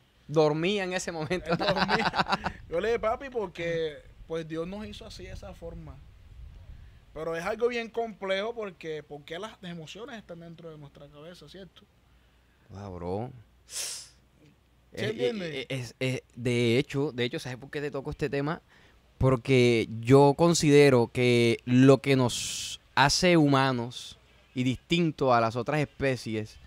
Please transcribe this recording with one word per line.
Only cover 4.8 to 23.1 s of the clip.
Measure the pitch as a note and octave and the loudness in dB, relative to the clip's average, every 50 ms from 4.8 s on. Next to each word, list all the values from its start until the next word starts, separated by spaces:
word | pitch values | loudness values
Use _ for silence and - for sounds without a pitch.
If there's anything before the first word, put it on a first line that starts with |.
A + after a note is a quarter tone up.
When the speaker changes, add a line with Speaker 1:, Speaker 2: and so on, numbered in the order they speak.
| G#3+ | -12
Speaker 2:
hizo | G#3 G#3 - A#3 | -14 -14 -16 -16
así, | G#3 - - F3+ | -18 -16 -16 -16
de | F#3+ | -16
esa | F#3+ F3 G3+ G3 | -16 -16 -16 -16
forma". | F3+ - E3+ E3 E3+ E3 D#3+ C#3+ C3+ C3+ - - - - - - - - - - - - - - - - - - - - _ _ | -18 -16 -16 -14 -14 -14 -16 -16 -18 -20 -20 -20 -20 -20 -20 -20 -20 -20 -20 -20 -20 -20 -20 -20 -20 -20 -20 -20 -20 -20 _ _
Pero | - D3 D#3+ E3 E3 | -14 -10 -8 -8 -6
es | E3 E3+ | -6 -6
algo | G3 A3+ A3 A#3+ A#3+ | -6 -4 -2 -2 -2
bien | B3 A#3 A#3 A3 | -2 -2 -8 -6
complejo | - A#3 A#3 A3+ G3 - G3 F#3+ F#3+ G3 G3+ A3+ A#3+ | -6 -6 -6 -8 -8 -8 -4 -4 -4 -2 -4 -6 -6
porque, | A#3+ G#3+ G3 E3 - - D#3+ D#3 D3+ C#3+ | -8 -10 -12 -12 -12 -12 -12 -10 -12 -12
¿por | - D3 D3 | -14 -18 -18
qué | C#3+ - D#3+ F3 | -14 -14 -12 -12
las | G3+ A3 A3+ - | -12 -14 -14 -14
emociones | G3 F3 F3 E3+ D#3 D3 - F#3+ A3+ C#4+ B3 G#3+ | -14 -14 -12 -12 -14 -16 -16 -16 -16 -16 -16 -16
están | - - E3+ E3+ | -16 -18 -18 -18
dentro | E3+ E3+ E3 E3 E3+ E3 | -18 -18 -18 -18 -18 -18
de | D#3 D#3 | -18 -18
nuestra | D3 C3+ - - C#3+ C#3+ | -20 -20 -20 -20 -20 -20
cabeza, | D3 C#3+ D3+ E3+ F#3 E3+ D#3 C#3+ | -20 -20 -20 -20 -20 -20 -20 -20
cierto? | - F3+ G3 F3 _ - _ _ _ _ _ _ _ _ _ _ _ _ _ _ _ _ _ - | -20 -20 -20 -20 _ -20 _ _ _ _ _ _ _ _ _ _ _ _ _ _ _ _ _ -20
Speaker 1:
Wow, | F#2 F#2+ G2+ G2+ F2+ | -16 -14 -14 -12 -12
bro. | F2 E2+ F2 F#2 G#2 A#2 B2+ B2+ A#2+ - _ _ _ _ | -10 -8 -6 -6 -6 -6 -10 -14 -18 -20 _ _ _ _
Speaker 2:
¿Sí | - - - - - - - - - _ _ _ _ _ _ _ _ _ _ _ _ _ _ _ _ - | -14 -12 -10 -10 -10 -12 -14 -16 -20 _ _ _ _ _ _ _ _ _ _ _ _ _ _ _ _ -12
Speaker 1:
Eh, | - - | -8 -6
eh, | G#3+ | -6
Speaker 2:
entiendes? | A3 A3+ B3 A#3+ A#3 G#3 F3+ E3 D3 | -4 -2 -4 -4 -4 -4 -8 -8 -8
Speaker 1:
eh, | C3+ - - | -10 -8 -8
es, | - B2+ B2 A#2 - - | -8 -8 -10 -10 -8 -6
eh, | C3 C3 B2+ - - _ - | -4 -4 -4 -6 -8 _ -12
de | A#2+ A#2 B2 A#2+ A#2+ A#2+ A#2 A2+ B2+ | -6 -4 -2 0 2 2 2 2 2
hecho, | D3+ - - C#3 C#3 D#3 | 0 -2 -4 -4 -4 -4
de | A#2+ B2 A#2+ | -4 -4 -4
hecho, | B2 E3 D#3+ | -4 -4 -8
¿sabes | - B2+ B2+ A#2 | -10 -10 -14 -14
por | C3+ C#3 | -14 -12
qué | D3 D3 | -10 -8
te | C#3+ D3 | -8 -8
toco | - C#3 B2 D3+ | -8 -8 -8 -8
este | C#3+ - D#3 C3+ | -6 -4 -4 -2
tema? | C#3 C#3 C#3 D3+ E3+ - _ _ _ _ _ _ _ _ _ _ _ - | -2 -2 -2 -2 -4 -6 _ _ _ _ _ _ _ _ _ _ _ 2
Porque | B2+ C3 C3 A#2+ - - C3+ B2+ B2 A#2+ A#2+ A2+ G#2 - A2 A2 | 2 4 2 2 2 4 4 6 6 6 4 4 2 0 -4 -4
yo | A2+ A#2 C3+ C#3 C#3+ C#3+ C3+ | 4 6 8 8 8 8 6
considero | - E3 E3+ E3+ - - D3+ C#3+ D3 C#3+ C#3+ C3 A#2+ A#2 G#2+ | 4 4 4 4 4 4 6 8 8 8 8 8 6 4 2
que | - B2+ B2 B2 A#2+ A#2+ A#2 A#2 A#2 - - | 0 0 4 4 6 6 6 4 2 0 0
lo | B2 B2 B2+ C3 C3+ C3+ B2+ | 4 6 8 10 8 8 6
que | - C#3 C3+ | 6 2 2
nos | C3 B2+ A#2 - - - - - - - - - - _ _ - | 2 2 0 -2 -4 -6 -6 -8 -8 -8 -10 -12 -14 _ _ 2
hace | - C3+ C#3+ | 4 4 4